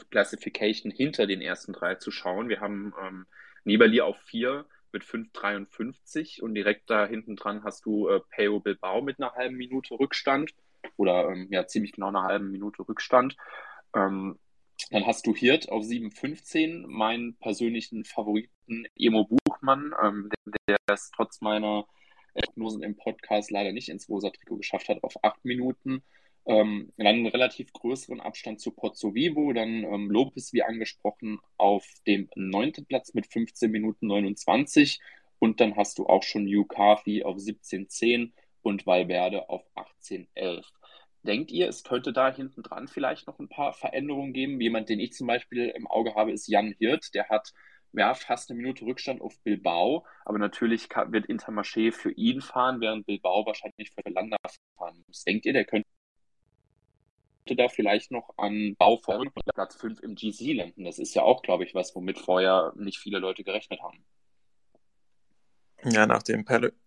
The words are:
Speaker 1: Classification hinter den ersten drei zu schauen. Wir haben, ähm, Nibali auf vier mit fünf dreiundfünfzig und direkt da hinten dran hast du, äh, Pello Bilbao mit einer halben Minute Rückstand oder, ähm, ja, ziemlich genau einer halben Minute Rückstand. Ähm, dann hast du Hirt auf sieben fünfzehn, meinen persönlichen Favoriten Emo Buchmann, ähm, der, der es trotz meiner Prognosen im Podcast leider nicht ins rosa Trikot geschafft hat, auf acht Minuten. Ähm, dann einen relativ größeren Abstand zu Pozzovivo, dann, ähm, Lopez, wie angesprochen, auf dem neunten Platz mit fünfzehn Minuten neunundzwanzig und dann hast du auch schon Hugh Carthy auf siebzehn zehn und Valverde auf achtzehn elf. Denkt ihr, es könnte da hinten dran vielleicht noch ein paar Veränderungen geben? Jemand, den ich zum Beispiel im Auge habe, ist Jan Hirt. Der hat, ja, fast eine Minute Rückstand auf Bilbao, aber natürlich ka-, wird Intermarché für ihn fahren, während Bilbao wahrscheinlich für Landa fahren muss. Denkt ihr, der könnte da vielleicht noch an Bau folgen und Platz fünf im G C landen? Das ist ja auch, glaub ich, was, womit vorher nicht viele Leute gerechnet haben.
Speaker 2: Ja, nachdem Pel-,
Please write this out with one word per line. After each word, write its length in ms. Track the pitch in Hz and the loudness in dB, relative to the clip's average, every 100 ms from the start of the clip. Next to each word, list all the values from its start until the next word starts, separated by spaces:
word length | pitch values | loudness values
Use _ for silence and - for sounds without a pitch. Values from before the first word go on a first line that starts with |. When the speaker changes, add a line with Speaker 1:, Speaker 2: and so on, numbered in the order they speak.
| - | -2
Speaker 1:
Classification 840 | 107 101 - - - 107 110 107 | 0 2 -2 -8 -2 0 0 -6
hinter 360 | - 139 143 104 | -2 -2 2 0
den 120 | 95 | 0
ersten 320 | 78 90 - | -4 -8 -8
drei 220 | 92 87 | -4 -4
zu 160 | 92 - | -4 -8
schauen. 400 | - 90 92 120 | -6 -4 -4 -4
Wir 120 | 101 | -4
haben, 320 | 104 101 101 - | -4 -6 -10 -10
ähm, 280 | 95 95 92 - - - | -12 -14 -18 -20 -20 -10
Nibali 380 | - 107 113 117 | 2 8 8 8
auf 160 | 87 - | 2 -2
vier 440 | - 117 120 143 147 _ _ | -8 -4 -2 -2 -8 _ _
mit 120 | 104 | -12
fünf 280 | - 117 110 | -8 -10 -10
dreiundfünfzig 1120 | - 101 101 98 - 117 135 - 156 160 - | -6 -4 -4 -8 -8 -8 -8 -10 -8 -8 -8
und 140 | 113 107 | -6 0
direkt 340 | 101 104 - | 0 0 2
da 160 | 110 101 | 2 2
hinten 300 | 113 107 101 | -2 -8 -8
dran 280 | 104 104 | -6 -6
hast 220 | 104 - - | -8 -8 -2
du, 240 | 107 98 | 0 4
äh, 120 | 98 - | 2 2
Pello 280 | - 104 104 | 0 2 2
Bilbao 440 | 104 95 95 104 | 0 -2 -2 -2
mit 160 | 139 131 | -2 -4
einer 140 | 127 | -6
halben 220 | 123 127 127 | -4 -6 -6
Minute 380 | 123 131 - | -6 -6 -6
Rückstand 600 | 117 135 - - 139 156 - _ _ - - | -2 0 0 2 0 0 -8 _ _ -16 0
oder, 320 | 95 90 82 | 4 4 2
ähm, 180 | 92 92 | -2 -4
ja, 160 | 95 87 | -2 -2
ziemlich 240 | - 104 | -2 -4
genau 160 | - 98 | -4 -2
einer 160 | 98 | 0
halben 260 | 92 101 98 | 0 0 -2
Minute 320 | 98 104 - 98 | -6 -8 -10 -10
Rückstand. 500 | 110 - 127 131 - - - - - _ 110 | -8 4 4 4 -4 -14 -18 -18 -20 _ 0
Ähm, 440 | 98 98 95 - _ _ _ - - | 0 0 -6 -10 _ _ _ -16 -4
dann 160 | 107 107 | 0 0
hast 200 | 113 - | 0 0
du 60 | |
Hirt 360 | 104 123 156 - | 2 4 4 2
auf 140 | 110 | -6
sieben 280 | 107 120 110 | -4 -6 -6
fünfzehn, 720 | - 135 156 - 160 160 170 180 | -8 -8 -8 -4 0 0 -2 -10
meinen 480 | - 110 117 120 117 | -2 0 0 -6 -8
persönlichen 640 | 113 101 117 117 - 110 98 | -6 -2 -2 -2 -6 -10 -8
Favoriten 800 | - 107 107 110 _ _ 113 117 - | -8 -2 -2 -2 _ _ -10 -10 2
Emo 280 | 117 110 101 | 4 4 4
Buchmann, 680 | 113 - - 135 135 147 - | 2 2 -4 0 0 0 0
ähm, 260 | 104 104 104 107 - | 0 0 -6 -10 -8
der, 320 | 107 - 101 - | -8 0 0 2
der 80 | 101 | -2
es 140 | - - | -4 -4
trotz 260 | 113 - | -4 -2
meiner 440 | 107 107 107 104 104 _ _ _ _ | -2 0 0 -2 -6 _ _ _ _
Prognosen 500 | - - - 110 107 | -8 -8 -6 -6 -6
im 140 | 107 104 | -8 -6
Podcast 520 | - - - 107 104 | -8 -8 -2 -2 0
leider 220 | 101 101 | -2 -2
nicht 180 | 104 - | -4 -8
ins 200 | 95 - | -12 -6
rosa 220 | 104 98 | -4 -4
Trikot 260 | - - 107 | -6 -10 -8
geschafft 320 | - - - | -4 -6 -2
hat, 120 | - | -4
auf 200 | - - | -4 0
acht 220 | - - 123 | 0 0 -4
Minuten. 580 | 123 127 131 135 131 - _ _ _ - | -2 -2 -4 -6 -6 -8 _ _ _ 2
Ähm, 460 | 110 107 104 - - | 4 4 0 -8 2
dann 100 | 104 | 4
einen 200 | 117 113 | 4 2
relativ 440 | 123 127 - 123 | 2 0 0 -14
größeren 480 | - 120 131 - - | -8 -4 -4 -8 -10
Abstand 400 | - - 120 110 | -10 -10 -12 -8
zu 120 | - | -10
Pozzovivo, 840 | - 113 - 107 104 170 151 147 | -6 -8 -4 -4 0 0 2 0
dann, 320 | 117 113 113 92 | 0 -2 -2 -4
ähm, 260 | 101 104 | -4 0
Lopez, 400 | 104 135 - - | 2 2 -2 -2
wie 120 | 117 | 0
angesprochen, 760 | 117 113 110 - - - 110 104 - _ | 0 -2 -8 -4 -4 -4 -8 -10 -12 _
auf 320 | 101 101 - - - | 4 4 0 -6 2
dem 240 | 101 95 - | 2 0 -6
neunten 500 | 95 98 135 156 - | -2 0 0 -4 -4
Platz 280 | 135 - | -4 -2
mit 140 | 117 - | -6 -4
fünfzehn 440 | 113 113 - 113 | -4 -4 0 0
Minuten 360 | 110 110 107 107 | 2 -2 -2 0
neunundzwanzig 920 | 101 98 104 - 107 143 - 143 - - - _ _ | 0 0 -2 2 2 4 4 4 2 -10 -20 _ _
und 220 | 113 110 | 2 6
dann 160 | 110 104 | 4 4
hast 220 | 101 - | 0 0
du 80 | - | 6
auch 160 | 95 | 6
schon 220 | - 110 101 | 6 -2 2
Hugh 220 | 101 101 | 2 2
Carthy 560 | - 101 107 - 104 | 4 6 6 4 -2
auf 160 | - 95 | -2 -6
siebzehn 480 | 101 101 - 95 98 | -8 -10 -8 -8 -8
zehn 460 | - 113 120 117 - _ _ | 0 2 2 0 -8 _ _
und 240 | 113 101 - | -2 -2 4
Valverde 640 | 90 90 90 90 98 - | 4 4 0 0 -2 -6
auf 140 | 90 - - | -10 -10 -16
achtzehn 520 | - _ - 92 87 | -16 _ -12 -12 -10
elf. 340 | - 92 85 - _ - - _ _ - | -6 -6 -6 -10 _ -20 -20 _ _ -4
Denkt 260 | 107 151 | -2 -2
ihr, 180 | 120 180 | 0 0
es 160 | - - | -2 -4
könnte 260 | 127 123 | -4 -2
da 240 | 120 131 135 | 2 2 0
hinten 280 | 135 - | -10 -12
dran 260 | - - 131 | -14 -12 -10
vielleicht 380 | - 135 - - | -4 -4 -4 -10
noch 120 | - | -16
ein 80 | 143 | -14
paar 240 | - 143 | -4 -4
Veränderungen 640 | - 143 135 143 139 139 | -4 -6 -4 -4 -6 -6
geben? 260 | 127 135 135 | -4 -4 0
Jemand, 300 | 113 113 107 | 0 0 -2
den 100 | 107 | -2
ich 140 | 120 | -4
zum 120 | - 123 | -6 -2
Beispiel 440 | 120 - 120 120 | -2 -2 -4 -4
im 180 | - 117 | -4 -2
Auge 280 | - 113 107 | 0 0 2
habe, 180 | 110 | 0
ist 160 | 107 - | 0 2
Jan 260 | 104 107 101 | 2 2 0
Hirt. 340 | 110 156 - | 0 0 -2
Der 160 | 101 - | -4 0
hat, 240 | 107 - - - _ _ | 0 -2 -16 -20 _ _
ja, 200 | - 104 | 2 2
fast 380 | 135 - 120 - | 2 -2 -6 -4
eine 60 | 117 | -8
Minute 260 | 127 131 | -6 -6
Rückstand 380 | 117 127 - 123 | -6 -6 -6 -8
auf 180 | - - | -8 -8
Bilbao, 640 | - 104 - 85 101 156 - - - | -2 0 2 2 2 2 -4 -16 -6
aber 120 | 104 | -2
natürlich 520 | 104 - 117 113 - | -2 0 2 2 0
ka-, 200 | - - | -2 0
wird 140 | 110 104 | 0 0
Intermarché 640 | 110 - 107 101 113 113 | -6 -4 -6 -4 2 2
für 180 | 113 - | 2 -4
ihn 300 | - 113 131 | 0 0 0
fahren, 400 | 139 127 127 127 | -4 0 0 2
während 240 | 113 110 101 | -2 -2 -4
Bilbao 400 | 101 92 98 107 | -2 0 0 0
wahrscheinlich 460 | 107 107 - 104 | -4 -8 -14 -16
für 180 | - 101 | -12 -6
Landa 260 | 92 110 104 - - _ _ | -4 -2 -4 -6 -14 _ _
fahren 260 | 87 85 _ | -12 -12 _
muss. 160 | - | -8
Denkt 220 | - 104 110 | -2 0 2
ihr, 80 | |
der 100 | - | 0
könnte 240 | 101 107 - _ _ _ _ _ _ _ _ _ _ _ _ _ _ _ - | 2 -2 -4 _ _ _ _ _ _ _ _ _ _ _ _ _ _ _ -6
da 240 | 127 123 | 2 2
vielleicht 420 | - 104 104 - | 2 2 2 0
noch 220 | 120 - - | -8 -10 -4
an 400 | 104 107 104 101 | -4 -2 -2 6
Bau 200 | 90 233 | 6 6
folgen 340 | - 104 135 | 2 -2 -2
und 120 | - - | -6 -6
Platz 240 | - 95 - | -4 -4 -6
fünf 240 | 113 110 | -10 -10
im 140 | - 101 | -12 -8
G 180 | 110 | -6
C 180 | 101 127 | -6 -2
landen? 320 | 131 82 - | -2 -4 -8
Das 160 | 90 - | -12 -8
ist 140 | - | -2
ja 80 | 98 | 4
auch, 200 | - 113 | 6 4
glaub 200 | - 90 | 4 0
ich, 120 | 90 | 0
was, 220 | 92 90 92 | -4 -6 -6
womit 240 | 90 92 | -8 -6
vorher 540 | - 92 92 95 80 - | 0 4 6 4 2 -4
nicht 240 | 101 - | -10 -10
viele 200 | 101 98 | -6 -4
Leute 260 | 95 95 98 | -4 -6 -6
gerechnet 360 | 104 - - | -8 -8 -12
haben. 220 | - - _ _ _ _ _ _ _ _ _ _ _ _ _ _ _ _ _ _ 127 | -12 -16 _ _ _ _ _ _ _ _ _ _ _ _ _ _ _ _ _ _ 2
Speaker 2:
Ja, 200 | 110 110 | 4 6
nachdem 380 | 117 - 113 | 4 2 -2
Pel-, 300 | 107 120 120 - | 2 2 2 -4